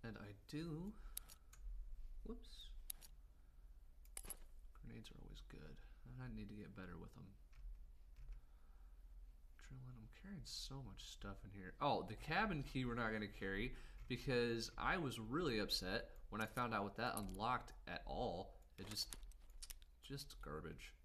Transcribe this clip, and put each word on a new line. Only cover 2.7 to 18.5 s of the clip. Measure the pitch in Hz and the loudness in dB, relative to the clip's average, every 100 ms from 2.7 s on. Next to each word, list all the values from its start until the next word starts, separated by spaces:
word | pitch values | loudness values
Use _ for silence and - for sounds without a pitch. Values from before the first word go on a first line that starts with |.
| - - - - - - - - - - - - - - - - - - - - - | -6 -6 -8 -8 -12 -14 -16 -16 -14 -14 -12 -14 -14 -10 -8 -8 -8 -8 -10 -10 -10
Grenades | 120 113 113 | -8 -8 -8
are | - | -8
always | 123 - - | -8 -8 -8
good. | - 76 71 - - 123 | -8 -6 -6 -8 -10 -8
And | 127 | -4
I | 120 | -2
need | 110 104 | -2 -2
to | |
get | 104 101 | -4 -6
better | 98 90 85 | -4 -4 -4
with | 87 | -4
them. | 95 92 - - - - - - - - - - - - - - - - - - - - - - - | -6 -10 -10 -12 -8 -6 -4 -8 -10 -12 -8 -6 -6 -6 -12 -12 -10 -10 -10 -10 -8 -10 -10 -12 -12
Adrenaline, | - 131 127 120 | -8 -6 -6 -8
I'm | 110 - | -10 -10
carrying | 190 196 | -6 -6
so | 117 - - 135 120 | -4 -2 -2 -2 -4
much | 95 | -6
stuff | - - 101 98 | -8 -4 -4 -4
in | 101 101 | -6 -6
here. | 90 - | -6 4
Oh, | 143 107 - | 6 8 4
the | |
cabin | 107 - 170 214 160 | -2 4 6 6 4
key | 131 135 | 2 4
we're | 127 | 4
not | 117 113 | 6 6
gonna | 110 104 | 4 2
carry | - 95 98 120 - - - - | 0 2 4 2 0 -6 -8 -2
because | 123 139 123 120 117 110 - | 0 6 8 8 6 2 4
I | 120 185 | 6 6
was | 143 113 | 4 2
really | 110 143 170 110 | 2 4 6 6
upset | 98 - 92 110 - - - | 6 4 6 4 2 -6 -2
when | 107 | 2
I | 107 | 2
found | - 120 | 4 6
out | 107 | 6
what | 101 - | 4 4
that | 120 - | 4 4
unlocked | 101 95 113 123 - - - | 2 4 6 4 2 -8 -2
at | 90 - | -2 0
all. | - 120 87 - | 4 4 2 -2